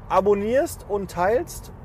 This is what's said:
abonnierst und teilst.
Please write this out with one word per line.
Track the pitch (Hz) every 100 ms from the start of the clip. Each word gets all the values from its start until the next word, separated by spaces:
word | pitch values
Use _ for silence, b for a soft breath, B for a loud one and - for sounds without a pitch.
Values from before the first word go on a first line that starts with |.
| -
abonnierst | 185 190 202 208 254 339 - -
und | 202 185
teilst. | - 185 240 349 - - -